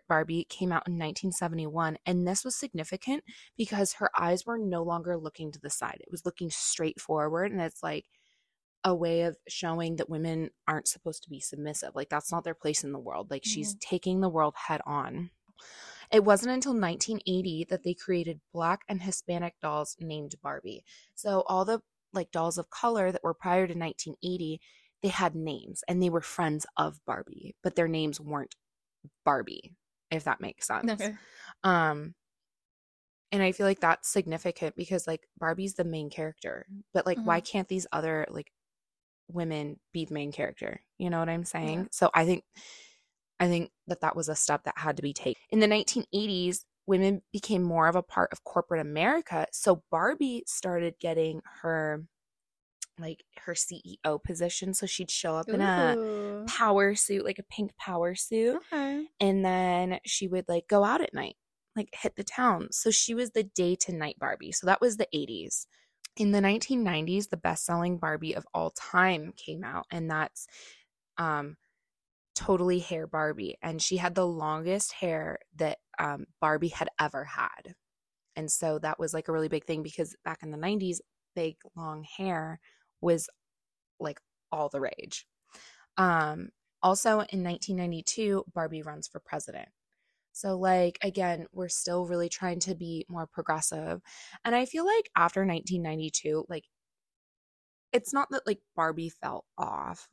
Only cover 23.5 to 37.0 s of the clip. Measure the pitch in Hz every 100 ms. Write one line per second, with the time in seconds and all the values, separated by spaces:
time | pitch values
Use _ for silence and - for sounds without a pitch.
23.5 | 180 185 160 160 - 156 - 175 180 160
24.5 | 160 - - _ _ 196 180 180 160 160
25.5 | 135 - - - 180 180 165 - - 165
26.5 | 151 - - 156 151 - - - - -
27.5 | - 180 175 165 160 156 147 147 147 -
28.5 | - _ _ _ _ 143 _ - 139 -
29.5 | - - - _ _ - 160 147 - -
30.5 | - - - 233 208 208 214 - - -
31.5 | - 190 175 160 147 156 - _ _ _
32.5 | _ _ _ _ _ _ _ _ 202 185
33.5 | 185 196 196 165 - - 202 165 165 180
34.5 | - 160 - 175 185 - 160 _ - 160
35.5 | 175 190 190 170 160 147 - 156 - -
36.5 | 60 - 196 - 185